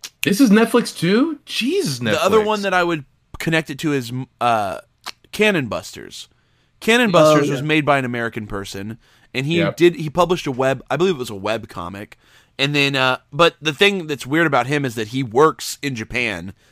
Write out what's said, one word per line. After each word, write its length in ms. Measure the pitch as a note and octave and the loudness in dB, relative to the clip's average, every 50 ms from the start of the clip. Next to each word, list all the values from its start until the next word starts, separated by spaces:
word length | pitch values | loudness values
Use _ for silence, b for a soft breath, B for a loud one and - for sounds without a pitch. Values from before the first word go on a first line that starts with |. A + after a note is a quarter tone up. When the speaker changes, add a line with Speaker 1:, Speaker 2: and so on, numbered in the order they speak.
| - - _ - | -20 -18 _ -6
Speaker 1:
This 180 | - - G3 G3+ | -2 -2 2 4
is 100 | C#4 G#3 | 4 6
Netflix 460 | G3 A3 A#3 A3+ - A#3+ A#3 - - | 6 4 4 4 2 0 0 0 -6
too? 440 | - - E3+ G#3 A#3 C#4+ E4 D4+ - _ | -4 0 2 2 2 2 0 -4 -10 _
Jesus, 520 | - - - A3 C4+ F4+ G4+ E4 F3 C3+ A#2+ | -10 -6 -4 -2 -2 -2 -2 -2 -2 -4 -4
Netflix. 140 | B2 A2 | -2 -2
Speaker 2:
the 100 | G#2 D3 E3 | 0 2 2
other 160 | G3 G#3+ A3 | 4 4 4
one 220 | G#3 G#3+ G#3+ G#3 | 2 2 -2 -2
that 100 | G3+ G3 | -2 0
I 120 | F#3 F3+ F3 | 0 0 0
would 200 | E3+ E3+ D#3 C3+ _ _ _ _ _ _ - | 0 -2 -4 -6 _ _ _ _ _ _ -8
connect 300 | - E3 D#3+ D#3+ D#3 - | -4 0 0 0 -2 -4
it 80 | C#3+ C3 | -8 -4
to 120 | - D#3 | -2 -2
is, 200 | C#3+ C3+ A#2+ A#2 B2 B2+ C3 _ _ - | 0 -2 -2 -4 -8 -10 -10 _ _ -2
uh, 380 | A#2+ A#2+ A2+ G#2+ G2+ F#2+ D#2 - - _ _ _ - - - _ _ - | 0 2 2 2 0 -2 -6 -8 -12 _ _ _ -18 -18 -18 _ _ -12
Cannon 340 | - - G#3+ G#3+ G3 D#3+ C3 | -2 0 2 2 2 0 -2
Busters. 640 | G#2 F#2 E2 - - - - G#1 - - - - _ _ _ _ _ _ _ _ _ _ _ | -4 -6 -8 -8 -10 -16 -16 -18 -16 -16 -18 -20 _ _ _ _ _ _ _ _ _ _ _
Cannon 300 | - A3 A#3 A#3+ B3 G#3+ | 0 2 4 4 4 4
Busters 380 | F3 E3+ D#3 D#3 D3+ D3 C#3+ D3 | 6 6 8 8 6 6 4 0
Speaker 3:
Oh, 40 | |
Speaker 2:
was 80 | C#3+ C3 | -2 -4
Speaker 3:
yeah. 60 | C#3 | -2
Speaker 2:
made 180 | D3+ D#3 D#3 C#3+ | 0 0 2 2
by 140 | D3 C#3+ C3+ | 2 2 2
an 60 | C3 | 0
American 420 | A#2+ B2 A#2+ A#2 A2+ - A#2 G#2+ | -2 -4 -4 -4 -6 -6 -8 -10
person, 520 | G#2 G#2+ G2 G2+ - - G2 G2 G#2+ A2+ - b b b b b b b | -8 -8 -8 -8 -8 -12 -12 -10 -10 -12 -14 b b b b b b b
and 120 | B2+ C3+ | -4 -2
he 120 | D3 E3+ E3+ | 0 0 0
Speaker 1:
Yep. 180 | D#3+ D3 - | 0 0 2
Speaker 2:
did, 200 | - E3 F3 E3+ | 4 4 4 4
he 120 | E3 D3+ D3+ | 2 -8 -4
published 360 | - F3 F3 E3+ F#3 E3 - | 0 0 2 2 0 -2 -2
a 60 | D3 | -6
web, 300 | B2+ A#2+ C3 C3+ C3+ B2+ - - | -2 0 0 0 0 -2 -4 -6
I 60 | B2+ | -2
believe 200 | C#3+ F3+ G3 E3+ | 0 0 0 0
it 20 | B2 | -2
was 100 | B2 A2+ | -6 -10
a 40 | G#2+ | -10
web 340 | G2 F#2+ G#2 A2+ A2+ G#2 - | -8 -4 -4 -4 -4 -6 -10
comic, 480 | - G2 E2+ F2 F#2+ G2+ G#2+ - - b b b b b b b b | -12 -12 -12 -10 -12 -14 -14 -16 -20 b b b b b b b b
and 160 | - C3+ C#3+ D3 | -2 -2 0 2
then, 200 | C#3+ C#3 C#3 C#3 | 0 0 0 0
uh, 240 | C3+ C3 C3 B2+ - _ _ | 0 0 0 0 -2 _ _
but 240 | - D3 E3+ E3 - _ | 2 4 4 4 2 _
the 120 | D3 D#3+ | -6 -4
thing 340 | C#3+ - G3+ G3+ G3+ F#3+ D#3+ | 0 2 2 2 2 0 -4
that's 200 | D3+ D3 - - | -6 -8 -8 -6
weird 200 | B2+ C#3+ E3 E3+ | -2 0 0 2
about 220 | D#3 C#3 B2+ A#2+ C3 | 2 2 0 0 0
him 160 | D3+ D3 C#3 | -2 -2 -2
is 100 | B2+ A2+ | -2 -4
that 140 | A#2 A2 G#2+ | -6 -6 -4
he 160 | B2 C3+ C3+ | -4 -4 -4
works 540 | G#2+ G#2+ B2+ D#3 D#3+ - - - - - - | 0 2 4 4 4 4 0 -10 -12 -10 -8
in 140 | - C#3+ C3 | -6 -8 -6
Japan 560 | A2 A2 - - B2+ B2 A2+ G2 E2+ F2 G2+ - _ _ _ | -6 -10 -6 -4 -4 -4 -4 -4 -6 -8 -12 -16 _ _ _